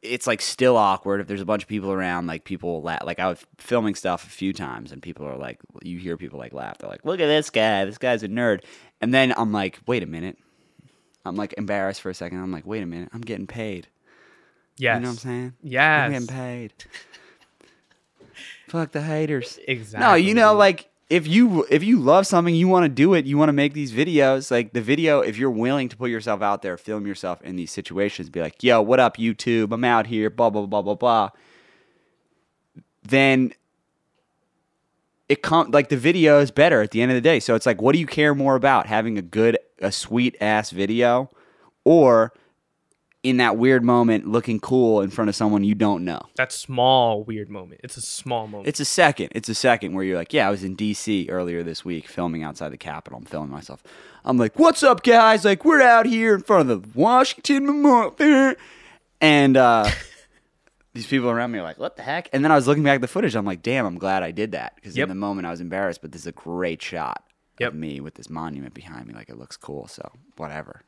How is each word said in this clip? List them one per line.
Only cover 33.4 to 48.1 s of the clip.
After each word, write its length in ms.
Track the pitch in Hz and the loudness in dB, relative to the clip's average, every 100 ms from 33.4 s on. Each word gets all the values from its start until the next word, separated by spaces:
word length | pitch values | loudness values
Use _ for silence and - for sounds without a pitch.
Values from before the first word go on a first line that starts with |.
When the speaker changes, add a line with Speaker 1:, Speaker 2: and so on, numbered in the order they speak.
| 127 - _ _ _ _ _ _ _ _ _ _ _ _ _ _ _ _ _ | 0 -4 _ _ _ _ _ _ _ _ _ _ _ _ _ _ _ _ _
Speaker 1:
it 140 | 143 | -4
com-, 300 | - 160 156 | 2 2 4
like, 180 | 147 135 | 2 2
the 80 | 139 | 0
video 420 | 131 175 156 147 | 0 4 6 6
is 120 | 139 | 4
better 300 | 123 160 139 | 4 4 4
at 100 | 104 | 2
the 100 | 110 | 0
end 100 | 123 | 0
of 40 | 127 | 2
the 60 | |
day. 180 | 127 151 | 2 2
So 160 | - 113 | 2 0
it's 100 | 127 | 2
like, 160 | 104 | 0
what 120 | 113 | 2
do 60 | 156 | 2
you 80 | 156 | 0
care 260 | - 151 | 0 0
more 220 | 143 135 131 | 2 0 2
about? 320 | 135 127 - | 4 2 2
Having 300 | 110 110 107 | -2 -2 -4
a 40 | |
good, 360 | 87 104 113 113 _ _ | -6 0 2 2 _ _
a 120 | 98 | -6
sweet 440 | - - 117 123 - | -6 -4 0 -2 -2
ass 300 | 104 107 107 | -2 0 -2
video 580 | 87 98 113 120 123 135 _ _ _ _ _ | -4 -2 2 2 2 -2 _ _ _ _ _
or 500 | - 170 135 113 110 _ _ _ _ _ _ _ _ _ | 4 6 8 6 4 _ _ _ _ _ _ _ _ _
in 160 | 127 127 | -2 2
that 200 | 123 107 | 2 4
weird 260 | 123 131 | 4 4
moment 440 | 120 120 117 110 78 | 4 4 4 2 0
looking 320 | 113 117 110 | -2 -2 -6
cool 420 | - 127 117 107 | 0 2 4 2
in 80 | 98 | 0
front 200 | 98 107 | -2 -4
of 60 | 101 | -2
someone 280 | 107 104 | 0 2
you 120 | 98 104 | 0 2
don't 280 | 107 95 | 0 0
know? 180 | 90 80 - - | -4 -8 -12 -6
Speaker 2:
That 160 | 131 | -6
small 720 | - - 127 123 131 117 107 | -6 -10 0 4 4 4 0
weird 260 | 107 107 104 | -6 -12 -12
moment. 320 | 101 90 90 | -16 -18 -20
It's 140 | 123 - | -20 -14
a 40 | |
small 460 | - | -12